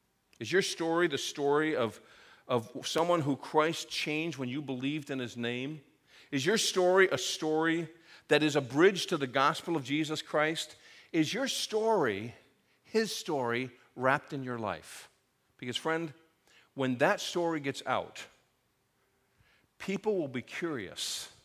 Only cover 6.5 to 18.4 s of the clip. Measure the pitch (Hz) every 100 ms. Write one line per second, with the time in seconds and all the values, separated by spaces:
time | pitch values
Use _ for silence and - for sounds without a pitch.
6.5 | 220 - 185 180 185 185 127 - - 160
7.5 | 156 160 165 160 - - - - 147 151
8.5 | 143 123 139 190 180 - 160 131 135 143
9.5 | 156 - 165 123 151 151 156 - 156 151
10.5 | 160 - - - - - 165 151 202 269
11.5 | - - 214 226 214 127 98 117 - _
12.5 | _ _ _ _ 220 220 - - 143 120
13.5 | 120 127 - _ - 131 143 - 143 127
14.5 | 120 107 80 - - - _ _ _ _
15.5 | _ 123 - 160 160 165 - _ _ _
16.5 | _ _ 135 131 123 156 196 - 175 170
17.5 | 160 139 131 - 113 82 - - _